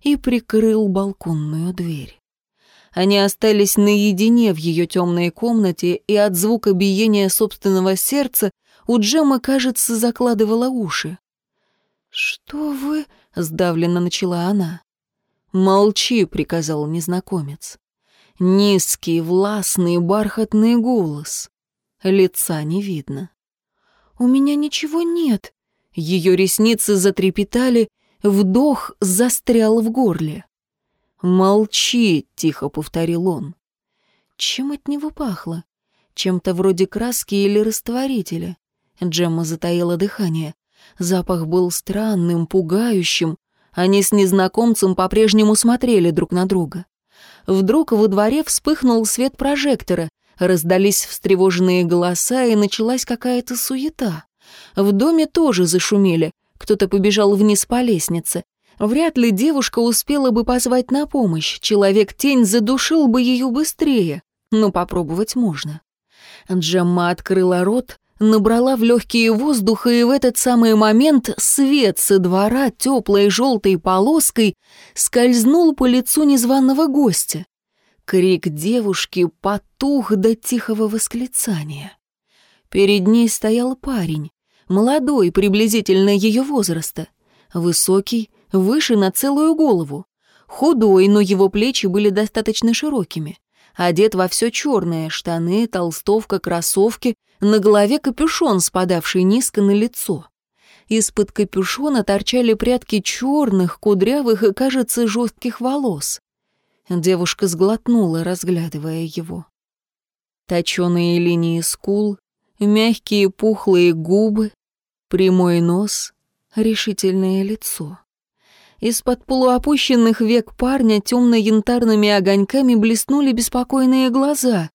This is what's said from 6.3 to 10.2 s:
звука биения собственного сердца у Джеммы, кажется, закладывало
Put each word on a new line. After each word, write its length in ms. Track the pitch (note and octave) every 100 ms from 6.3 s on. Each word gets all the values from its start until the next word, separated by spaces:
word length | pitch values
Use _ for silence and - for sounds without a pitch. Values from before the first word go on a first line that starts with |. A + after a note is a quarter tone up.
| F3+
звука 360 | G#3 A3+ G#3
биения 560 | F#3 G3 F#3+ A3 G#3 G3
собственного 680 | - A3 - G3+ F#3+ F#3+ F#3+
сердца 540 | - C#4 C4+ - G3+ - _ _ -
у 120 | A#3+
Джеммы, 420 | G#3 D4+ D4 C4
кажется, 560 | - C4+ B3+ B3+ - A#3
закладывало 720 | A#3+ A#3